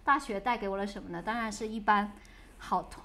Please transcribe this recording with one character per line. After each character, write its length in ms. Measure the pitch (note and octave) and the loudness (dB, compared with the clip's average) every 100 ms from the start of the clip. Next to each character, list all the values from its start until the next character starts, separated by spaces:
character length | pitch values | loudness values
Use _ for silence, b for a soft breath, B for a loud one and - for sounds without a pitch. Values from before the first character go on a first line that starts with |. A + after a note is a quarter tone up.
大 140 | - C#4+ | 2 2
学 220 | C4+ G3 | 2 -2
带 180 | B3 A3+ | 0 0
给 100 | G3 | 0
我 80 | G3 | -2
了 120 | G3+ | -4
什 120 | G3+ | -6
么 100 | - | -8
呢？ 120 | E3+ | -6
当 160 | F#3+ A#3 | -4 -2
然 140 | A3 | -2
是 160 | G#3 A3 | -4 -6
一 120 | A3 | -2
般 320 | G#3 G#3 G#3 - B B B B | 4 4 4 -4 B B B B
好 240 | - F#3 | 0 0
同-， 220 | - - | 0 -14